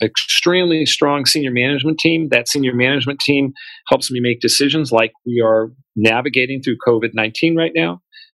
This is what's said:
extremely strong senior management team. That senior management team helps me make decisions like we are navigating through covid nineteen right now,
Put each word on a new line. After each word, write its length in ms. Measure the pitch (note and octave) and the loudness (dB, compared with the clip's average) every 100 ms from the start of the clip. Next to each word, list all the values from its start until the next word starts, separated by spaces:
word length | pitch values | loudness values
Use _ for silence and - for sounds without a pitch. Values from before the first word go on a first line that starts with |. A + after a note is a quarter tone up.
extremely 840 | A2 - - - - F3+ F3+ D#3+ C#3+ | -2 -2 -2 0 2 2 2 0 0
strong 400 | - D3 C#3+ C3 | 0 0 0 0
senior 240 | D#3+ C#3 | 0 0
management 480 | B2 B2+ C#3+ C#3+ D#3 | 0 0 0 -2 0
team. 300 | E3 E3 D#3 | 0 0 0
That 180 | B2 A#2+ | 0 0
senior 260 | D3 C3 | 0 0
management 460 | B2 B2+ C#3 B2 C#3+ | 2 0 0 -2 -4
team 340 | - C#3+ C3+ C#3 - - - | 0 0 0 -4 -18 -20 0
helps 220 | C3+ - | 0 0
me 100 | B2+ | -2
make 200 | B2 A#2+ | -2 0
decisions 520 | A#2+ - C#3+ D3+ C#3+ | 0 2 0 0 0
like 200 | A2+ A2+ - | 0 0 -4
we 160 | B2 A#2+ A2+ | -4 0 2
are 260 | A2 A2+ B2 _ - | 2 0 -8 _ 0
navigating 680 | A2 A2+ C3+ B2+ B2+ C3+ | 2 2 0 0 -2 -2
through 140 | C3 A#2 - | -4 -2 0
covid 240 | A#2 A2+ | 0 0
nineteen 420 | A2+ A2 A2+ E3 E3 | -2 -4 -2 0 0
right 180 | E3 E3 | 0 -2
now, 260 | E3 F3+ _ - - | -4 -4 _ -20 -20